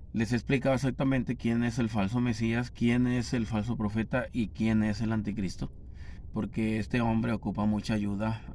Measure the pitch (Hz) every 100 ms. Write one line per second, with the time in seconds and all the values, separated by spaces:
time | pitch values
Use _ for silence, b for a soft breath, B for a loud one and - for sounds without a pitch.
0 | - - 110 120 - 139 135 131 131 123
1 | 135 131 117 120 117 117 120 113 113 113
2 | 98 120 123 110 113 117 123 - 120 123
3 | 123 123 113 123 110 110 110 104 107 107
4 | 110 127 117 120 104 - 110 110 107 101
5 | 110 110 104 98 92 - - - - B
6 | B B - 107 107 - 110 110 98 127
7 | 117 113 117 110 104 98 107 107 - 107
8 | 101 101 110 110 -